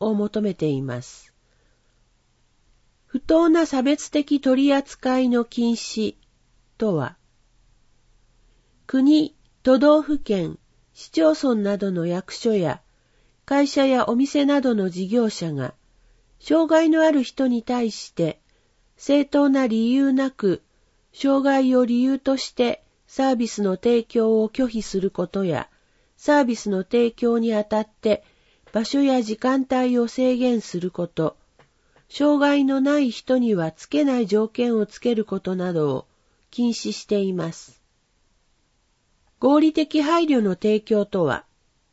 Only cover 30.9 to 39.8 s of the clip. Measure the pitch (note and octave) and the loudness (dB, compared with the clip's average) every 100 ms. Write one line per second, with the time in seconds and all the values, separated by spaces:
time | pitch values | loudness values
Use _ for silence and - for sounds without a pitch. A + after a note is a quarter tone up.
30.9 | - E3+ - D#3 - _ _ _ _ _ | -6 -8 -4 -4 -4 _ _ _ _ _
31.9 | _ _ - D4 D4 C#4+ C#4+ C4+ C4+ C#4 | _ _ -2 2 4 2 2 2 2 0
32.9 | D4 B3+ - - B3+ A#3 F#3+ D#3+ - - | 0 0 -4 -2 0 0 0 -2 -8 -6
33.9 | D4 C#4+ B3 G3+ G#3 A3 - A#3+ A3+ G#3 | 0 0 0 0 0 -2 -2 -2 0 -2
34.9 | - A#3+ A3 G#3 G3 F#3 F#3 F3+ E3+ D3 | -4 -4 -2 -2 -6 -6 -4 -2 -2 -2
35.9 | C3 - _ _ _ _ - A#3+ A3 G#3+ | -2 -8 _ _ _ _ -4 -2 -2 -6
36.9 | G3+ - G#3 G3 F3+ E3 - - _ _ | -8 -4 -2 -2 -4 -8 -10 -20 _ _
37.9 | _ _ _ _ _ _ _ _ _ _ | _ _ _ _ _ _ _ _ _ _
38.9 | _ _ _ _ - B3+ D4 D#4 D#4 | _ _ _ _ -2 2 4 4 0